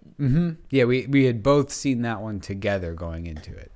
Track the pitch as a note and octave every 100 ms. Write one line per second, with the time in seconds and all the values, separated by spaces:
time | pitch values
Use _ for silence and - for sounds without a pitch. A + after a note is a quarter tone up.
0 | - - C#3 D3+ E3+ D#3+ - C3 A#2+ B2+
1 | A2 C#3 C3 A#2 C3+ C#3+ C#3 - C#3 A#2+
2 | A#2 G#2+ A2 G2+ - G2 G2+ G2 E2+ E2+
3 | E2+ E2 E2+ D2+ - F2 -